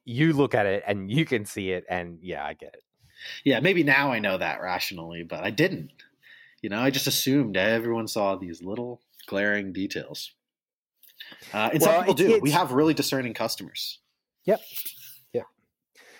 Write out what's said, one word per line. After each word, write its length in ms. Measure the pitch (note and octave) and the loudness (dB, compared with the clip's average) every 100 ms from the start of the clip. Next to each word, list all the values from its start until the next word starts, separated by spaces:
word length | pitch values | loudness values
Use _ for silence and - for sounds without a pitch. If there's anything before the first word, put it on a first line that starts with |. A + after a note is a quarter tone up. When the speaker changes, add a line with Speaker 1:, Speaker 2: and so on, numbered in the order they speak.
Speaker 1:
you 280 | - A#2+ D#3+ | -8 2 4
look 220 | C#3+ C#3 | 4 4
at 120 | A#2+ G2+ | 4 2
it 160 | G2 G2 | 0 0
and 240 | G2+ F#2+ | -4 -2
you 140 | B2 | -2
can 200 | D#3+ A#2+ | 0 0
see 260 | G#2 - F#2+ | -2 -6 -4
it, 140 | F2+ - | -4 -4
and 300 | F2+ F2 E2+ | -6 -6 -10
yeah, 220 | F2+ D#2 | -10 -8
I 100 | D2 | -8
get 200 | D2+ D2 | -10 -16
it. 100 | - _ _ _ _ - - | -20 _ _ _ _ -16 -4
Speaker 2:
Yeah, 160 | - A#2+ | 0 2
maybe 220 | D#3 F#3 | 4 4
now 280 | D3 C#3 C#3+ | 4 4 4
I 60 | A#2 | 0
know 180 | G2+ F#2+ | 0 0
that 220 | F2 D2 | -2 -4
rationally, 640 | F2+ F2+ - F#2 E2 E2+ | -4 -4 -4 -8 -12 -12
but 220 | E2 D#2+ | -10 -6
I 60 | F#2 | -4
didn't. 420 | G#2+ F3 F3+ D3+ - - _ _ - - _ | 0 0 0 -10 -18 -20 _ _ -20 -20 _
You 60 | G#2 | -6
know, 100 | G#2 | -2
I 100 | C3+ | 0
just 160 | - - | 0 -2
assumed 500 | C3 - C#3+ A#2+ F#2 | -2 0 2 2 2
everyone 520 | G2 A2+ A#2 A#2 A2 | 2 0 0 -4 -4
saw 280 | A2+ G2 F#2+ | -2 -2 -2
these 260 | F#2 D#2+ | -6 -10
little 380 | F2 A2 B2 A#2+ _ _ - | -8 -8 -8 -12 _ _ -8
glaring 460 | G2 G#2 G#2 G2 | -2 0 0 -4
details. 600 | F2+ G2 - - D#2 - - _ _ _ _ _ _ _ _ - - - | -6 -6 -6 -10 -12 -14 -18 _ _ _ _ _ _ _ _ -20 -20 -8
Uh, 180 | G#2 A2 | -2 0
and 80 | D#3 | 4
Speaker 1:
Well, 100 | D#3 | 6
Speaker 2:
some 100 | E3+ | 6
people 80 | F#3+ | 4
Speaker 1:
it's, 80 | D3 | 4
Speaker 2:
do. 120 | G3 | 6
Speaker 1:
it's 80 | A3 | 6
Speaker 2:
We 80 | D3+ | 4
have 200 | D#3 F#3 | 2 2
really 220 | - D#3 | 4 4
discerning 400 | D3+ D3+ C3+ B2 | 4 0 -2 -4
customers. 640 | G#2+ A2+ - F#2+ - - - _ _ _ _ | -4 -4 -4 -10 -10 -10 -12 _ _ _ _
Speaker 1:
Yep. 160 | - G#3+ - - - - - - _ | 0 0 -2 -14 -12 -14 -20 -20 _
Yep. 140 | A#2+ - _ _ _ _ _ - - | -8 -8 _ _ _ _ _ -20 -20